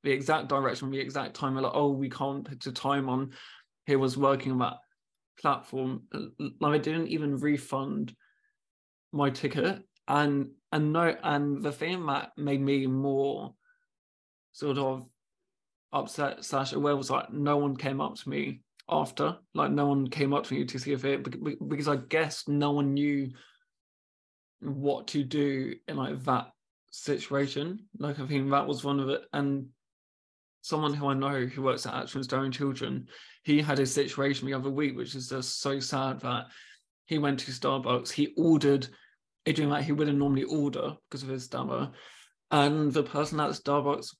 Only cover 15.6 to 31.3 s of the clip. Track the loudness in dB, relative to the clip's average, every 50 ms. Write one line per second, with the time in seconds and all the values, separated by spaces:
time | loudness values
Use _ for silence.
15.6 | _ _ _ _ _ _ -2 -2 -2 -2 -2 -2 -2 -2 -2 -6 -8 -2 -2 0
16.6 | 0 0 0 2 2 4 2 2 0 0 0 -2 -2 -4 -4 0 2 4 4 4
17.6 | 4 2 0 -2 -2 -2 -2 -2 -2 -4 -6 -8 -8 -4 -4 -4 -4 -4 -6 -10
18.6 | _ _ _ -20 -6 0 0 0 0 0 0 0 0 0 0 -4 _ _ _ 0
19.6 | 0 2 2 2 4 4 4 2 2 0 0 0 2 2 2 0 0 -2 -2 -2
20.6 | -2 -4 -4 -6 -2 -2 -2 0 0 0 0 0 -2 -6 -8 -6 -6 -6 -6 -6
21.6 | -4 -4 -4 -2 0 0 0 0 -2 0 0 0 0 0 -4 -8 -4 -2 0 2
22.6 | 2 2 2 2 2 2 2 2 2 2 0 0 -2 -4 -8 -14 -20 -20 _ _
23.6 | _ _ _ _ _ _ _ _ _ _ _ _ _ _ _ _ _ _ _ _
24.6 | -8 -8 -6 -2 0 0 0 0 -4 -4 -2 -2 -2 0 0 0 2 2 0 -2
25.6 | -4 -4 -8 -10 _ -8 -6 -4 -4 -4 -4 -4 0 0 0 0 0 -4 _ _
26.6 | _ _ _ _ _ _ -18 -10 -4 -2 -2 -2 -2 -2 0 0 0 0 -2 -4
27.6 | -4 -4 -6 -10 -12 _ -10 -6 -4 -4 -4 -4 -4 -2 0 0 2 4 2 2
28.6 | 2 2 -2 -2 0 0 0 2 2 0 -2 -4 -4 -4 -4 -2 0 0 -2 -2
29.6 | -4 -10 _ _ _ _ _ _ _ _ _ _ _ _ _ _ _ _ _ _
30.6 | -6 -4 -2 0 0 0 0 0 0 0 2 2 0 0